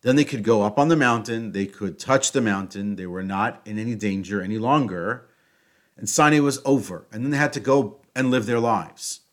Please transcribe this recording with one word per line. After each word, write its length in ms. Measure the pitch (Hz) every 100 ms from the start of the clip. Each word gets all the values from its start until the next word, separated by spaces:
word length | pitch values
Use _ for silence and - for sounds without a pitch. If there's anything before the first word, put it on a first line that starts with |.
Then 160 | 123 135
they 80 | 147
could 180 | 127
go 200 | 104 113
up 140 | 104 104
on 120 | 147
the 80 | 165
mountain, 560 | 127 117 107 113 113
they 120 | 95 98
could 320 | - 98 78
touch 360 | - 131 131
the 80 | 135
mountain, 560 | 113 98 95 98 104 98
they 100 | 92
were 160 | 90
not 380 | 95 98 110 - -
in 140 | 107
any 160 | 113 113
danger 460 | 104 98 92 101
any 160 | 92 107
longer, 720 | 117 147 123 90 87 123 - _ _ _ _ _ _ _
and 140 | -
Sinai 300 | - 151 151
was 220 | 143 139 131
over, 420 | 135 95 87 -
and 100 | 107
then 80 | 131
they 60 | 143
had 160 | 147
to 80 | 147
go 400 | - 139 110 - _
and 160 | - 131
live 160 | 127 110
their 140 | 117
lives. 600 | 117 110 80 - - - _